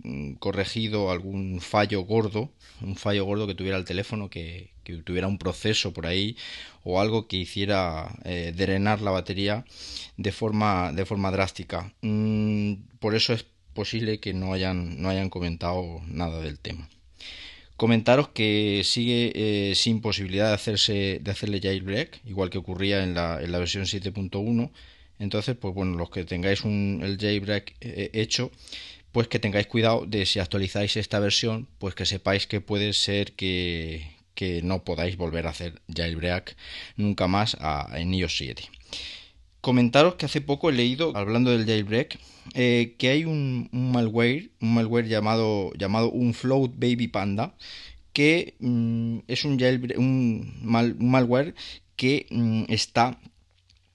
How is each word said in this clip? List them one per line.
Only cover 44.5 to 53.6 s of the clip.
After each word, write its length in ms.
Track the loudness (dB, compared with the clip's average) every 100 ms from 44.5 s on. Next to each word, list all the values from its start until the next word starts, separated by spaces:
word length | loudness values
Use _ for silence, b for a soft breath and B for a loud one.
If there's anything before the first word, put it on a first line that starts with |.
| _
un 120 | 2 4
malware 320 | 4 2 2
llamado, 640 | 0 2 2 2 0 -2 -4
llamado 360 | 0 2 2
Unfloat 640 | 4 0 0 2 2 2 0
Baby 320 | 0 2 0
Panda, 480 | 0 0 0 -2 -6 B B B B -8
que, 400 | 4 6 6 2 _
mm, 600 | 0 2 2 0 0 -4 -4
es 160 | -4
un 140 | 0 4
jailbre-, 400 | 4 2 0 2
un 640 | 4 4 4 2 -4 -8
mal-, 340 | 0 4 4 2
un 100 | 4
malware 460 | 6 6 4 2 -4 B B _ -2
que, 320 | 2 2 0
mm, 360 | 0 2 2 2
está, 500 | -2 0 2 2 0 -16 _ _ _